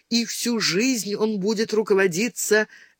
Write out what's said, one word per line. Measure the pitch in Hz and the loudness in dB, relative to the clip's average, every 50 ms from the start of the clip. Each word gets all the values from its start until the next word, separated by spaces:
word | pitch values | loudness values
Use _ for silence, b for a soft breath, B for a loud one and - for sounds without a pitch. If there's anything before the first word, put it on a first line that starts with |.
| B _ | B _
и | 233 233 233 | -2 -2 -2
всю | - - - - 233 240 220 | -2 -6 -6 -4 -2 -2 0
жизнь | 175 147 160 190 240 262 262 220 175 202 202 | 0 0 0 0 0 0 0 -2 -4 -6 -4
он | - 214 220 214 202 | -2 -2 -2 -2 -2
будет | 180 214 226 196 226 - 220 | -2 -2 -2 -2 -2 0 0
руководиться | 214 208 - 202 196 190 190 156 175 233 233 - - - - 214 214 214 B B B B B B | 0 2 2 4 4 4 2 2 0 -2 -2 -4 -6 -2 2 2 2 2 B B B B B B